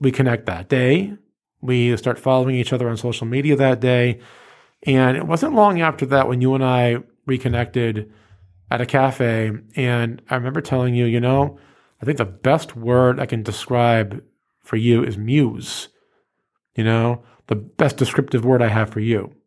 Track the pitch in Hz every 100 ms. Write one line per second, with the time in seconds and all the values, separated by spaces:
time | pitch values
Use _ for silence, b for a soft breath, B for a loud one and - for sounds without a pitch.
0 | 139 131 131 117 - 85 92 131 127 160
1 | 202 208 _ _ _ - 127 123 120 113
2 | 127 117 131 131 127 127 120 127 120 104
3 | 123 117 117 127 143 139 135 120 127 123
4 | 120 113 B B B B B B - 135
5 | 131 131 165 160 311 247 208 175 165 156
6 | 135 139 131 123 127 131 131 127 120 120
7 | - _ - 127 127 120 117 127 117 107
8 | 107 b b b b b - 117 120 139
9 | 135 127 120 113 110 107 - - 127 120
10 | 117 120 - 131 123 151 - 131 123 120
11 | 120 117 123 135 143 - b b b b
12 | 120 143 101 92 131 151 160 120 113 123
13 | 127 131 131 113 107 107 - 123 120 113
14 | 104 98 - _ _ _ - 113 117 117
15 | 127 101 110 147 127 117 120 - - _
16 | _ _ _ _ _ _ _ - 110 113
17 | 117 120 b b - 107 104 - 151 -
18 | 127 - 131 123 120 127 117 110 107 110
19 | 110 110 98 -